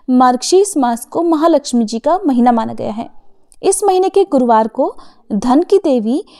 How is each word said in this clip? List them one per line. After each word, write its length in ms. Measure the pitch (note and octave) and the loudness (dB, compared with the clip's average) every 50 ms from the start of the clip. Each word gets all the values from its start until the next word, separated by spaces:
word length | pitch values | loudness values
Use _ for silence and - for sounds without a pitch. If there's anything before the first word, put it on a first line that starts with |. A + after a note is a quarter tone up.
| _ - | _ 0
मार्गशीर्ष 680 | B3+ B3+ B3+ B3+ B3 B3 - - - F#4+ G#4 G4+ - | 2 4 4 4 2 0 -2 0 2 2 2 2 0
मास 280 | D4+ B3 A#3+ A#3 A#3 - | -2 -2 -2 -2 -4 -8
को 160 | - - D#4+ E4+ | -8 -4 -2 0
महालक्ष्मी 600 | E4+ E4 D4 D#4+ E4+ D#4+ C4+ - - - A#3+ A3+ | 0 0 2 2 2 2 2 0 0 -2 -2 -2
जी 140 | G#3 A3+ A3+ | -2 -4 -4
का 200 | - D4 E4+ F#4+ G4+ | -2 -2 -2 0 0
महीना 260 | C#4+ B3+ B3 A#3+ B3 | -2 0 2 2 2
माना 220 | A#3+ A3+ A3 A#3 A3+ | 2 0 -2 -6 -8
गया 180 | A3 - - | -8 -8 -8
है। 160 | G#3 A3 - - - - - - - _ _ _ - - | -8 -10 -12 -14 -16 -20 -20 -20 -20 _ _ _ -12 -4
इस 200 | - G4 F#4+ - G#4+ | -2 -2 -2 0 0
महीने 240 | G4 F#4 F#4 F#4+ F#4 | 0 0 2 0 0
के 160 | - G4 F#4+ | 0 0 0
गुरुवार 440 | - C#4+ C4 B3+ A#3 A3+ A3 A3 A3 | 0 0 0 2 2 2 2 2 0
को 240 | - B3+ D4 F4+ - - - - - _ _ - - | -2 -4 -4 -4 -4 -10 -18 -20 -20 _ _ -6 -6
धन 280 | G3+ A#3+ B3+ B3+ D4+ | -4 0 2 2 2
की 160 | F4+ - G4+ G4 | 2 2 0 2
देवी 440 | - D#4 C4 A#3+ G#3 A3 B3+ E4 - _ - | 2 2 0 0 0 -2 -4 -4 -6 _ -18